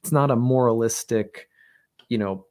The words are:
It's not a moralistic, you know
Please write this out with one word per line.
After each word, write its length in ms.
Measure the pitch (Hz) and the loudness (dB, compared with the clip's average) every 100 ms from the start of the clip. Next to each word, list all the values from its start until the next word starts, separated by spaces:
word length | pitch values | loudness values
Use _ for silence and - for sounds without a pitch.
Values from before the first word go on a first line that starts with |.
It's 100 | - | 0
not 180 | 151 143 | 0 2
a 60 | 120 | 2
moralistic, 1120 | 123 127 123 113 113 - - 113 104 - - _ _ _ _ _ _ | 2 2 2 2 -2 -4 -4 -4 -4 -10 -20 _ _ _ _ _ _
you 100 | 117 | -4
know 280 | 101 95 - | -4 -6 -12